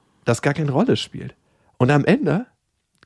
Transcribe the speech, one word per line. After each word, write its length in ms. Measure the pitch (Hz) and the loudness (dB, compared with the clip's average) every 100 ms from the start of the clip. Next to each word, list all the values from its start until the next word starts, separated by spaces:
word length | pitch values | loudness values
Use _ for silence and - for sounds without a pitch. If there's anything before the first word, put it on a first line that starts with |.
| _ _ | _ _
das 180 | - 117 | -4 -2
gar 100 | 143 | -2
keine 180 | 143 147 | -2 -2
Rolle 260 | 135 - - | 0 0 -2
spielt. 380 | - - 131 - _ _ _ - | -4 -12 -14 -18 _ _ _ -2
Und 120 | 123 | 2
am 160 | 147 139 | 4 2
Ende 400 | 254 185 170 254 _ _ _ _ _ | 2 0 -2 -4 _ _ _ _ _